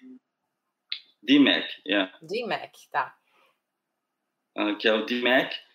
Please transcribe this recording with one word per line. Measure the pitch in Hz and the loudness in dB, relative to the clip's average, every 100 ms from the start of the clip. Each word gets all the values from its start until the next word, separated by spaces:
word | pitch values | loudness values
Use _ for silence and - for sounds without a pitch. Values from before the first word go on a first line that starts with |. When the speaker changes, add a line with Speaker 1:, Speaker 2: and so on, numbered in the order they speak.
| - - _ _ _ _ _ _ _ - - _ | -18 -20 _ _ _ _ _ _ _ -16 -16 _
Speaker 1:
D | - 277 | 4 6
mac, | 104 82 - - - | 6 2 -4 -10 -2
é. | - 92 - | -2 -2 -8
Speaker 2:
D | 160 226 | -10 -8
mac, | 220 139 - - - | -6 -8 -10 -20 -8
tá. | 143 - - _ _ _ _ _ _ _ _ _ _ _ _ _ 101 | -6 -6 -12 _ _ _ _ _ _ _ _ _ _ _ _ _ -6
Speaker 1:
Ah, | 104 | -4
que | 104 113 | 0 0
é | |
o | 110 110 | 0 -2
D | 123 | -2
mac, | 120 135 - - - | 2 2 0 -8 -16